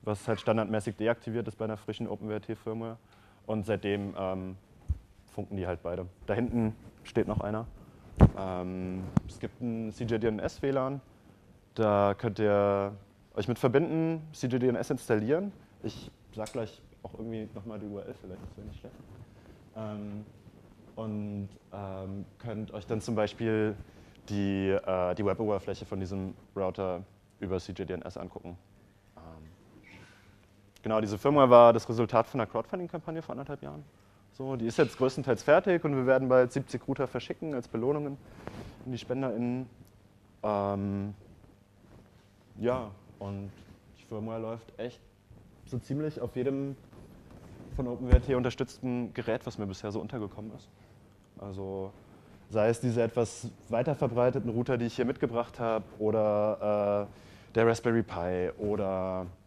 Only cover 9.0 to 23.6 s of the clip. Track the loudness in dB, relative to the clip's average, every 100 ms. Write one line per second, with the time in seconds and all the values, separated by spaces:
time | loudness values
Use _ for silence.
9 | -2 -2 -2 -10 -10 -6 -6 -4 -6 -6
10 | -2 0 0 0 -6 -4 -2 0 -2 -6
11 | -12 -20 -20 -20 -20 -20 _ 0 4 6
12 | 4 2 -2 2 4 6 6 4 0 -6
13 | -18 -20 -12 -6 -2 2 4 4 2 0
14 | 0 -2 -8 -6 -2 2 2 2 -2 -4
15 | 0 0 2 0 -2 -10 -20 -12 -10 -10
16 | -16 -20 -16 -10 -8 -6 -8 -10 -20 -20
17 | -18 -12 -8 -8 -8 -12 -12 -10 -10 -10
18 | -10 -14 -14 -14 -14 -14 -16 -16 -18 -20
19 | -20 -20 -20 -20 -20 -20 -18 -12 -10 -8
20 | -10 -12 -14 -20 -20 -20 -20 -20 -18 -10
21 | -6 -6 -6 -6 -8 -12 -16 -12 -10 -8
22 | -8 -8 -12 -12 -8 -8 -8 -10 -4 -4
23 | -2 0 0 0 0 2